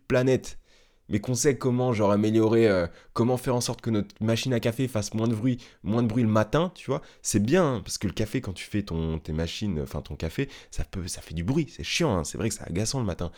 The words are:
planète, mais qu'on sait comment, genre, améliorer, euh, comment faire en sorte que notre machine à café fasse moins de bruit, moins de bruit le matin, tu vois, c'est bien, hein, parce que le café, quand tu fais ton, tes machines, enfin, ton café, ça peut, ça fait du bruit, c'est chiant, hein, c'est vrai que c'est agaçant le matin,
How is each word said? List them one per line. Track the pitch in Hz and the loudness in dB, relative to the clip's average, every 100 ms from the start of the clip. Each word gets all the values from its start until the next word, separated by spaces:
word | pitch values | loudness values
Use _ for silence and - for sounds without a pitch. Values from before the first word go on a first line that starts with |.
| - | 0
planète, | 131 131 127 - - - _ _ _ - | 2 4 2 0 -14 -16 _ _ _ -4
mais | 104 | -2
qu'on | 131 123 | 0 2
sait | 151 120 | 2 2
comment, | 131 123 127 | 2 2 2
genre, | 107 101 | 4 4
améliorer, | 104 107 113 110 113 113 | 4 4 4 6 6 6
euh, | 92 85 - - | 4 0 -6 -6
comment | - 117 123 | 0 0 0
faire | 135 | 0
en | 123 | -2
sorte | 123 123 | -2 -4
que | 117 | -2
notre | 104 101 - | -2 -2 -4
machine | 110 113 131 | -2 0 0
à | 120 | 0
café | 120 117 127 | 0 -2 -2
fasse | 107 101 | -2 -4
moins | 110 117 | -2 0
de | 107 | 0
bruit, | 127 120 - _ | 0 -2 -6 _
moins | 90 117 | -2 0
de | 120 | 2
bruit | 117 | 2
le | 113 | 4
matin, | 110 104 147 180 | 4 4 2 0
tu | - - | -4 -6
vois, | 143 - - | -6 -6 -10
c'est | - 113 | 0 2
bien, | 107 185 156 117 | 4 4 4 0
hein, | |
parce | - - | -6 -6
que | 98 | -4
le | |
café, | - 107 135 | -2 -2 -4
quand | 104 | -4
tu | 90 - | -10 -4
fais | 104 | -4
ton, | 101 82 80 80 | -2 -2 -2 -4
tes | - | -4
machines, | 80 85 - 104 78 | -4 -4 -4 -4 -2
enfin, | 65 73 | -4 -8
ton | - 73 | -8 -6
café, | 82 - 139 - - | -4 -4 -6 -8 -10
ça | - | -6
peut, | - 98 80 | -6 -6 -8
ça | - | -10
fait | - 80 | -8 -4
du | |
bruit, | 85 147 143 | 0 0 -2
c'est | - | -6
chiant, | - - 160 92 | -4 0 2 0
hein, | |
c'est | 73 - | -2 -4
vrai | 107 | -4
que | - | -4
c'est | |
agaçant | - 85 110 135 | -4 -4 -2 -2
le | 104 | -4
matin, | 82 85 | -4 -6